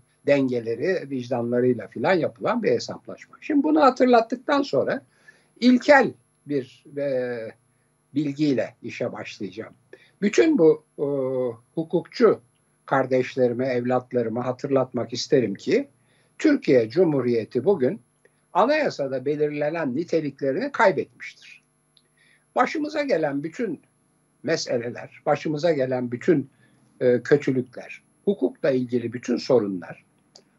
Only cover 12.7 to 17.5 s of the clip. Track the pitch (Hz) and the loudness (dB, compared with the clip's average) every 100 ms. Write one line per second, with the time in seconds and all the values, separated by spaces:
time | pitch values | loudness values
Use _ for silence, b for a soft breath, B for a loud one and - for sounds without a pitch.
12.7 | _ - 135 131 127 123 135 123 117 131 | _ -4 -2 0 0 0 0 0 0 -2
13.7 | 123 123 127 127 123 113 113 127 127 135 | -2 0 -2 -2 -4 -2 -4 -6 -6 -2
14.7 | 135 123 123 113 120 - 139 110 95 - | 0 0 -4 -6 -8 0 2 2 -4 -2
15.7 | 214 285 _ _ _ _ - 311 285 - | -2 -2 _ _ _ _ 0 2 2 4
16.7 | 127 110 131 180 143 120 117 107 | 4 4 2 2 2 0 -2 -2